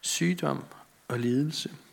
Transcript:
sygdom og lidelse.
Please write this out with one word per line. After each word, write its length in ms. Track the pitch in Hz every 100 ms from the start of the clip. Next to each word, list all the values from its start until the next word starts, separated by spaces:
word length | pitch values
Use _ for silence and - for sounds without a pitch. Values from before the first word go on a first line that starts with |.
sygdom 600 | - - 170 175 160 - - - - _ _
og 120 | 120
lidelse. 520 | 120 127 151 156 - - -